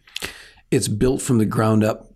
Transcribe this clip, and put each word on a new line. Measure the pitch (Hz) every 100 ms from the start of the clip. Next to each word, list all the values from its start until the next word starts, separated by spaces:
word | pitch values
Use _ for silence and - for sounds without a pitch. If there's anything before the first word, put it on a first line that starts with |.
| _ - - - - - -
It's | 131 -
built | 104 127 135
from | - 120
the | 104
ground | 104 110 107
up | 107 - -